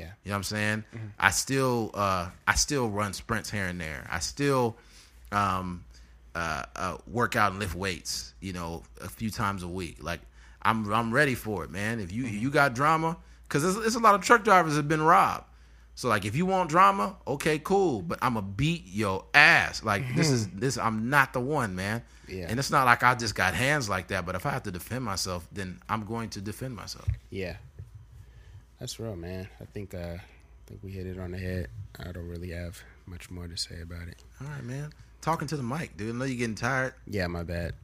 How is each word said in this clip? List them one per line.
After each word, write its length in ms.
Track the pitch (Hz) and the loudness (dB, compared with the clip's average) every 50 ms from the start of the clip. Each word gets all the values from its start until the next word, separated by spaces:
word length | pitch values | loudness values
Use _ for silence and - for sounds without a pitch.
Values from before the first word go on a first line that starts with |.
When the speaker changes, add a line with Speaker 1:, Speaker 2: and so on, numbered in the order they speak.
| 80 85 101 _ - | -12 -14 -16 _ -6
Speaker 1:
You 60 | 95 | -4
know 20 | |
what 40 | 101 101 | -4 -4
I'm 40 | |
saying? 420 | 92 - 107 107 107 107 107 110 107 - - | -2 -2 -2 0 0 0 0 -2 -6 -10 -14
Speaker 2:
Mm-hmm. 120 | 113 110 104 104 - | -14 -12 -12 -4 4
Speaker 1:
I 100 | - 101 | 4 4
still, 640 | - - - - 135 135 131 127 123 117 110 - - | 6 4 0 0 0 2 2 2 2 0 -2 -2 -2
uh, 360 | 98 101 98 95 90 87 90 - - - - | 0 2 2 2 0 -2 -6 -8 -4 0 2
I 60 | - | 2
still 320 | - - - 147 135 120 110 | 2 2 0 0 -2 0 0
run 240 | 101 104 104 101 | 0 -2 -2 -2
sprints 380 | 92 - - - 117 104 - - | -4 -8 -6 -4 -4 -4 -4 -6
here 160 | 107 104 95 | -6 -4 -4
and 140 | 90 87 90 | -4 -6 -6
there. 240 | 80 78 73 65 - - | -8 -8 -8 -10 -8 -8
I 80 | - 92 | -6 -6
still, 580 | - - - - 143 143 135 127 120 113 - - - - - - - - - - - - | -6 -6 -4 -2 0 0 2 2 2 0 -2 -6 -20 -20 -20 -20 -20 -20 -20 -20 -12 -4
um, 540 | 101 101 101 95 92 92 92 90 87 90 - - - - - - - - - - - | 0 0 0 2 0 -2 -2 -6 -8 -8 -12 -18 -20 -20 -20 -20 -20 -20 -20 -10 -8
uh, 300 | 85 85 80 78 67 - - - | -6 -4 -4 -4 -6 -8 -10 -8
uh, 240 | - 90 90 78 - - | -6 -6 -6 -6 -8 -10
work 300 | - 90 120 120 - - | -6 -2 0 0 2 4
out 160 | 117 104 98 | 2 2 2
and 80 | 92 98 | 2 -2
lift 160 | 107 90 85 | -4 -4 -4
weights, 580 | 90 98 95 87 - - - - - - - - - | -4 -4 -4 -4 -4 -6 -8 -8 -8 -8 -12 -14 -10
you 120 | - 95 | -10 -8
know, 300 | 90 90 85 82 85 78 - - - - | -6 -6 -6 -8 -8 -10 -12 -16 -18 -14
a 80 | - 98 | -14 -14
few 220 | - - 113 107 | -10 -6 -6 -6
times 320 | - - 110 98 98 92 | -2 0 -2 -2 -2 -2
a 60 | 90 87 | -6 -8
week. 340 | 87 95 90 73 - - | -6 -6 -8 -8 -10 -10
Like, 180 | 71 80 85 78 - - - - - - - - | -6 -6 -6 -6 -8 -18 -20 -20 -20 -20 -10 0
I'm, 320 | - 104 113 110 107 101 | 0 2 2 2 0 0
I'm 200 | 107 117 117 113 | 0 0 0 2
ready 240 | 113 139 151 139 120 | 4 4 4 4 2
for 260 | - - 107 104 87 | -2 -4 -4 -4 -4
it, 80 | 76 58 | -6 -6
man. 300 | 82 95 101 110 117 113 | -6 -6 -4 -4 -4 -4
If 100 | 98 85 | -6 -6
you, 140 | 101 120 135 | -6 -6 -4
Speaker 2:
Mm-hmm. 140 | 113 104 104 | -4 -4 -4
Speaker 1:
you 120 | 117 139 | -4 0
got 240 | 143 147 139 139 117 | 2 2 2 2 2
drama, 420 | 120 143 156 160 160 160 165 170 - - - - - - - | 2 2 2 2 2 2 -2 -4 -4 -12 -20 -20 -20 -10 -2
'cause 140 | - 143 | 0 0
there's, 140 | 151 185 185 | 2 2 0
there's 180 | 226 220 226 233 | 0 0 0 0
a 60 | 233 | 6
lot 160 | 226 214 202 | 6 6 6
of 60 | 196 | 6
truck 200 | 180 - 240 226 | 6 6 6 6
drivers 300 | 190 220 196 180 165 160 | 8 8 8 8 8 6
that 60 | 143 151 | 2 2
have 80 | 147 147 | 2 2
been 140 | 160 151 | 0 4
robbed. 420 | 156 160 180 196 170 110 87 - - - - - - - - - - - - | 6 8 8 8 8 4 2 -4 -6 -14 -20 -20 -20 -20 -20 -20 -20 -20 -10
So, 140 | - - 120 | -4 0 2
like, 180 | 107 104 92 | 2 2 2
if 80 | 104 107 | 0 0
you 80 | 151 185 | 0 2
want 240 | 185 190 185 180 151 | 2 4 2 2 4
drama, 480 | 151 180 196 196 196 196 208 196 - - - | 6 8 8 8 8 4 -2 -4 -4 -8 -6
okay, 320 | - 143 143 - 160 156 151 | -4 -4 0 2 2 0 0
cool, 440 | 151 - 190 202 190 165 123 101 | 0 2 4 4 4 4 2 0
but 160 | 85 85 107 - | -2 -4 -4 0
I'ma 220 | - 131 117 110 | 0 0 0 0
beat 400 | 98 101 98 107 143 160 170 160 - | -2 -4 -2 0 2 2 0 -2 -6
your 380 | 92 87 107 107 98 95 - - - | -6 -2 0 0 0 0 -2 -2 6
ass. 500 | - 143 151 165 165 131 90 - - - - | 8 10 10 10 10 8 4 2 -2 -4 0
Like, 300 | 110 101 101 131 127 131 | 0 0 0 0 -2 0
this 120 | 165 165 151 | 2 2 4
is, 180 | 131 117 107 92 | 4 2 0 -2
Speaker 2:
Mm-hmm. 100 | 90 98 | -4 -2
Speaker 1:
this, 180 | 120 139 120 117 | -2 -2 0 0
I'm 300 | 90 113 110 107 113 123 | -2 0 0 -2 -2 2
not 240 | 147 143 131 - | 4 4 4 2
the 80 | - 127 | 0 -4
one, 340 | 123 135 156 143 120 101 92 | -2 -2 -2 -2 -2 -2 -2
man. 260 | 90 95 101 110 117 - - - - - - | -4 -2 -2 -4 -4 -6 -12 -20 -20 -14 -10
Speaker 2:
Yeah. 200 | 92 92 87 82 | -8 -8 -4 -2
Speaker 1:
And 80 | 110 131 | -2 -2
it's 120 | 139 - | 0 2
not 120 | 160 143 131 | 4 4 8
like 160 | 123 120 - 131 | 8 6 8 8
I 100 | 123 123 | 4 4
just 200 | 117 120 110 - | 4 0 -2 0
got 180 | - 92 92 - | 2 2 2 2
hands 340 | 90 127 139 151 147 123 101 | 2 2 2 2 2 0 -2
like 200 | 95 95 - - | -2 -4 -2 -2
that, 180 | 98 92 87 | -4 -2 -2
but 80 | 90 92 | -4 -6
if 100 | 87 - | -4 -4
I 60 | 143 | -4
have 140 | 135 127 - | -4 -4 -4
to 80 | 104 | -6
defend 320 | 90 87 - - 113 131 127 | -8 -8 -8 -8 -6 -6 -4
myself, 420 | 104 95 90 - 95 90 87 - - | -4 -4 -4 -4 -4 -4 -6 -8 -10
then 280 | - 101 95 92 87 - - - | -10 -8 -8 -8 -10 -10 -4 -2
I'm 160 | 104 110 107 | -2 -2 -2
going 240 | 95 117 117 113 95 | -4 -6 -6 -6 -8
to 100 | - 107 | -8 -10
defend 320 | 98 107 101 - 127 131 120 | -10 -10 -8 -8 -10 -10 -10
myself. 320 | 98 98 - - - - - - - - - | -12 -12 -14 -12 -6 -4 -4 -4 -4 -8 -10
Speaker 2:
Yeah. 260 | 101 98 92 87 - - - - - - - - - - - - - - - - - - - - - - - - - - | -8 -6 -6 -6 -8 -10 -16 -20 -18 -18 -18 -18 -18 -20 -20 -20 -20 -20 -20 -20 -20 -20 -20 -20 -20 -20 -20 -20 -18 -14
That's 220 | 127 123 - - | -12 -12 -10 -10
real, 160 | 113 113 101 | -10 -10 -8
man. 320 | 85 85 87 92 95 95 - - - | -8 -10 -10 -10 -10 -10 -12 -14 -18
I 60 | - | -18
think, 300 | - - 104 98 - 98 | -14 -12 -12 -12 -10 -10
uh, 220 | 87 87 87 85 90 | -10 -8 -8 -10 -12
I 20 | - - - - - - - - - | -14 -18 -20 -20 -20 -20 -20 -20 -20
think 140 | - 104 104 | -20 -18 -16
we 80 | 101 95 | -14 -12
hit 160 | 95 95 92 | -10 -10 -10
it 120 | 90 90 92 | -10 -8 -8
on 120 | 90 90 | -8 -8
the 80 | 90 92 | -8 -6
head. 300 | 92 92 92 92 85 - - 104 - - - - | -6 -4 -4 -4 -6 -6 -10 -14 -14 -14 -14 -12
I 140 | 87 90 | -12 -10
don't 160 | 87 87 85 85 | -10 -10 -10 -10
really 220 | 87 85 87 90 | -10 -10 -10 -10
have 280 | 82 87 87 85 87 - - - - - - | -8 -8 -8 -10 -10 -14 -18 -20 -20 -20 -18
much 240 | 92 87 85 - - | -16 -16 -16 -14 -14
more 160 | 90 87 87 85 | -12 -12 -12 -10
to 80 | 85 | -8
say 240 | - - - 87 85 | -8 -8 -8 -10 -14
about 280 | 82 85 87 85 87 85 | -12 -12 -12 -12 -12 -14
it. 140 | - - - - - - | -16 -18 -20 -20 -16 -14
Speaker 1:
All 60 | 131 147 | -12 -12
right, 140 | 147 139 123 | -12 -10 -10
man. 280 | 120 131 143 147 151 - - - - - - | -10 -8 -8 -10 -12 -14 -18 -20 -20 -16 -6
Talking 260 | - 156 165 160 156 135 | 0 0 0 0 0 -4
to 80 | 160 | -4
the 60 | 143 | -4
mic, 340 | 123 113 135 170 139 - - | -2 -4 -4 -4 -6 -8 -8
dude. 180 | - 104 113 117 | -8 -6 -6 -4
I 40 | 123 | -4
know 60 | 135 | -4
you're 100 | 139 127 | -4 -2
getting 200 | 120 123 113 104 | -2 -2 -2 -2
tired. 360 | - 120 120 135 131 131 131 - - - | -2 -2 0 0 0 -2 -2 -6 -10 -12
Speaker 2:
Yeah, 200 | - 101 98 90 87 | -6 -2 -2 -2 -2
my 140 | 85 85 | -2 -4
bad. 300 | 85 85 85 85 85 - - - | -4 -4 -4 -4 -4 -4 -6 -8